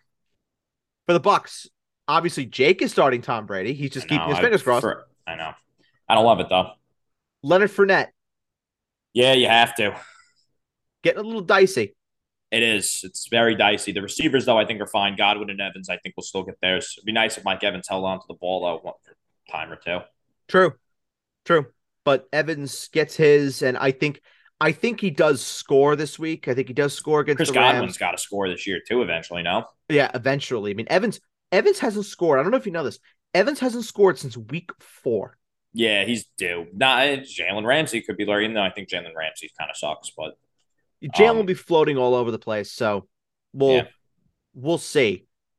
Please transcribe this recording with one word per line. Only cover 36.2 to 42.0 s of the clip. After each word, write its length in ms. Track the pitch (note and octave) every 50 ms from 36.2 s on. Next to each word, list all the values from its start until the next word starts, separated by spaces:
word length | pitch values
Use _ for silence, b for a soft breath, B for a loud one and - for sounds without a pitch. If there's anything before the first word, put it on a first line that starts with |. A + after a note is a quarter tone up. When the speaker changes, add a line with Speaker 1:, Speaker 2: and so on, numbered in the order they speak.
| - _ _
Speaker 2:
due. 300 | - F#2 F2 F2 F2 E2+ E2+ F#2+
Nah, 260 | G2 C3 C3 B2+ A#2+
eh, 200 | C3+ D3 C#3 C3
Jalen 460 | C3 - - - E2 F2+ G2 G#2+ G#2+
Ramsey 360 | A2+ C3+ D#3 D#3+ - - A2+ -
could 140 | - -
be 80 | - G#2
lurking, 300 | G2 G#2 G#2 G#2+ A2 A2+
though 80 | A2 G2
I 80 | F#2
think 180 | F#2 G#2 F#2+ -
Jalen 260 | - F2 F2 E2 D#2+
Ramsey 360 | D#2+ D#2+ D#2+ - - E2 D2+ _
kinda 160 | - D#2+ D2 -
sucks, 340 | - - D2+ D#2 - - - -
but, 180 | - D#2 D#2 - _ _ _ _ _ _ _ _ _ _ _ _ _ - D3 -
Speaker 1:
Jalen 160 | - G#3 A#3
Speaker 2:
um, 60 | A#3
Speaker 1:
will 80 | A3+ G#3+
be 100 | F3+ F#3
floating 420 | - - - E3+ D#3 D#3 D3+ C#3+
all 200 | C3